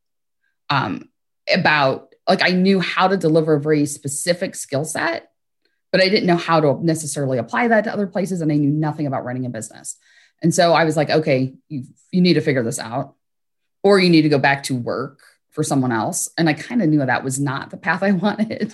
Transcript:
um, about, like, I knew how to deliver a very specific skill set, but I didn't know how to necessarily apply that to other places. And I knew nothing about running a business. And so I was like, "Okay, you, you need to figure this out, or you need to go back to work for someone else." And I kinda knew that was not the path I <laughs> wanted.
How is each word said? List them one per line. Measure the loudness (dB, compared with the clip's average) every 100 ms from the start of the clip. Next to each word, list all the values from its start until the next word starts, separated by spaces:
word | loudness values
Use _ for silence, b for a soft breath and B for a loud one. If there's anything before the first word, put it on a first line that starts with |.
| _ _ _ _ _ _ _
um, | -2 -2 -6 -12 _ _ _ -2
about, | 2 2 2 2 0 -8 _ -2
like, | 2
I | 2
knew | 2 4 2
how | 0 0 0
to | 2
deliver | 2 2 2 0
a |
very | 2 0 0
specific | -4 -8 -6 -4 -4 -4
skill | -8 -8 -6 -6
set, | -4 -4 -6 -12 _ _ _ _ _ _
but | 0
I | 2
didn't | 2 2
know | 0
how | 4 4
to | 4 2 0
necessarily | -2 -4 -6 -4 -4
apply | -2 -2 2
that | 2 0
to |
other | -4 -4
places. | -4 -4 -2
And | 0
I | 2
knew | 2
nothing | 0 -2 -4 -4
about | -4 -6
running | -8 -8
a |
business. | -8 -12 -16 -18 -18 b b b _
And | 0
so | 4 4
I | 4 2
was | 0
like, | 0
"Okay, | 0 2 0 -2 -6 _
you, | -12 -12 _ _
you | 2
need | 4 4
to |
figure | 2 -2
this | -2 -6
out, | -8 -8 -8 _ _ _ _ _ _ _
or | 2 4
you | 6
need | 6
to | 4
go | 2
back | 2 0
to | -4 -6
work | -4 -6 -8 -12 b b _
for | -6
someone | -2 0 0
else." | -2 -2 -4 -8 -2
And | -2
I |
kinda | -2 -4 0 2
knew | 2 0
that | -2 -4
was | -4
not | -4 -6 -10
the | -8
path | -4 -2
I | 0
<laughs> |
wanted. | 0 0 -2 -6 -6 -10